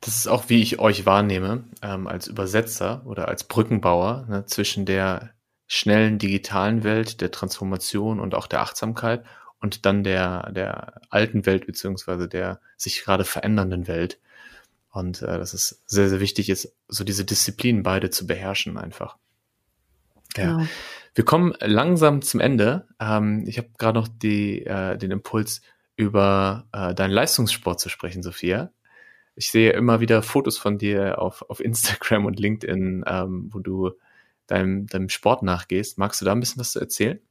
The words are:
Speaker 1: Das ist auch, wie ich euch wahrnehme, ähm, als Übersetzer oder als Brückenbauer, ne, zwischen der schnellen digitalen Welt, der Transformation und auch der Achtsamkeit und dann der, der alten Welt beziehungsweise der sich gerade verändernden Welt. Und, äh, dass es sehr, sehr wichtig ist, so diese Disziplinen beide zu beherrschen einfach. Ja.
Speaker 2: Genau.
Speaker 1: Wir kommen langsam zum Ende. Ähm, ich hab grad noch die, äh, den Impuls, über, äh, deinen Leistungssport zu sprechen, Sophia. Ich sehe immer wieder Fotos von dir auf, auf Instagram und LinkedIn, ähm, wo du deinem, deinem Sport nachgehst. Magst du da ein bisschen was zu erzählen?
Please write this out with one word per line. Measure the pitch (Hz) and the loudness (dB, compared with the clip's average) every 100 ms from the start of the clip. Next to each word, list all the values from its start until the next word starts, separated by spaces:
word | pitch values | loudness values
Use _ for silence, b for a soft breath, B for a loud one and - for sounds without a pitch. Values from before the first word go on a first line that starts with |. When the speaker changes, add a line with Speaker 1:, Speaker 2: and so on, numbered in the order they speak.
Speaker 1:
Das | - 110 | -4 -4
ist | - | 0
auch, | 117 - | 0 4
wie | 117 | 4
ich | 113 - | 6 4
euch | 110 98 98 | 4 4 6
wahrnehme, | 98 104 95 95 117 120 - | 6 4 0 -2 -4 -8 -14
ähm, | 101 95 95 | -10 -8 -6
als | 90 - | -8 -8
Übersetzer | 107 95 104 113 - 95 123 131 | -6 0 0 0 -2 -4 -6 -10
oder | 104 87 | -6 -6
als | - - | -6 -6
Brückenbauer, | - 113 110 90 87 92 123 123 | 0 2 2 4 2 2 -2 -6
ne, | 101 101 | -8 -6
zwischen | - 101 - 95 | -4 -2 -2 0
der | 95 95 92 - _ _ _ _ | 0 0 -2 -8 _ _ _ _
schnellen | - - 104 110 107 | -4 4 4 4 2
digitalen | 101 98 - 101 98 113 | 0 -2 -2 0 2 2
Welt, | 104 110 110 - | 0 0 -2 -4
der | 90 | -6
Transformation | - 95 - 95 95 - 104 107 107 | -4 -8 -6 -6 -4 -4 -2 -2 -2
und | 95 95 | -2 -4
auch | - | -2
der | 65 | -4
Achtsamkeit | - - 110 113 117 120 B B B B | -4 -4 -6 -4 -2 -4 B B B B
und | 107 - 101 | -8 0 2
dann | 101 | 2
der, | 98 92 92 90 - | 2 0 0 -4 -6
der | 95 98 - - - _ | -6 -6 -6 -12 -18 _
alten | 104 110 113 95 | 2 2 2 2
Welt | 95 - | 2 0
beziehungsweise | 90 98 95 - 90 87 | -8 -6 -8 -6 -6 -4
der | 90 90 95 b b | -4 -6 -8 b b
sich | - - | -8 -8
gerade | - 98 | 0 0
verändernden | 95 - 110 107 95 92 87 | 2 -2 0 2 2 -2 -4
Welt. | 85 87 - B B B B B _ _ | -2 -4 -6 B B B B B _ _
Und, | - 90 90 | -8 -8 -6
äh, | 101 87 | -6 -6
dass | 92 | -6
es | 92 - - _ | -4 -6 -6 _
sehr, | 104 98 | 2 4
sehr | 95 | 4
wichtig | 101 - 98 | 0 -2 -2
ist, | 95 - _ _ | -2 -4 _ _
so | 98 98 | -8 -4
diese | 98 95 | -4 -2
Disziplinen | 101 - 107 127 117 | -2 -2 0 2 2
beide | 95 95 95 | 2 0 0
zu | - 90 | -4 -4
beherrschen | 87 95 98 - - | -4 -4 -6 -6 -8
einfach. | 85 - - - _ _ _ _ _ _ _ _ _ _ _ - | -12 -10 -12 -12 _ _ _ _ _ _ _ _ _ _ _ -2
Ja. | 98 165 | 0 0
Speaker 2:
Genau. | 160 B B B B - | -2 B B B B 0
Speaker 1:
Wir | |
kommen | 107 160 175 - | 4 6 4 2
langsam | 104 104 147 180 156 143 | 2 4 4 6 6 4
zum | - - | 0 2
Ende. | - 123 104 156 - _ | 4 4 4 2 -4 _
Ähm, | 110 107 107 107 - | 0 2 2 0 -2
ich | 110 | -6
hab | 113 _ | -8 _
grad | 113 113 | 2 2
noch | 113 | 0
die, | 113 110 104 104 101 - | -2 0 0 0 -4 -4
äh, | 98 95 95 | -4 -4 -4
den | 95 | -4
Impuls, | 98 - 110 104 - b b b - | -6 -2 -2 -2 -6 b b b -2
über, | 107 104 98 98 98 104 - | 0 4 4 4 2 -2 -8
äh, | - 92 | -6 -4
deinen | 92 95 | 0 2
Leistungssport | 101 151 - 113 - - 85 | 2 2 2 0 0 -2 -4
zu | - | -6
sprechen, | - 87 92 | -8 -10 -8
Sophia. | 90 - 85 98 170 _ b b b b b - | -10 -4 -2 -2 -4 _ b b b b b -8
Ich | - | 0
sehe | 113 110 | 6 6
immer | - 120 113 | 6 4 4
wieder | 113 113 | 6 4
Fotos | 107 143 135 - | 4 0 0 -2
von | - 104 | -2 -2
dir | 104 101 98 - | 0 0 0 0
auf, | 95 - - | -4 -6 -14
auf | - | -6
Instagram | - 113 - 107 - 110 104 | -4 0 0 -2 2 2 2
und | 101 | 0
LinkedIn, | 104 107 - 95 92 92 - | 0 0 -2 -2 -2 -2 -4
ähm, | 92 95 92 92 | -4 -4 -6 -8
wo | 107 | -10
du | 95 95 92 - b b b b _ | -6 -2 -2 -4 b b b b _
deinem, | 95 95 95 104 | 0 0 -2 -4
deinem | 95 92 | -4 -4
Sport | - - 127 | -2 2 2
nachgehst. | 98 90 - 92 107 - | 2 -2 -2 -4 -4 -2
Magst | 98 - | -4 0
du | 95 | 0
da | |
ein | 107 | 2
bisschen | 123 - | 0 -4
was | 120 | -6
zu | - | -6
erzählen? | - - 107 185 _ | -6 -2 -2 -2 _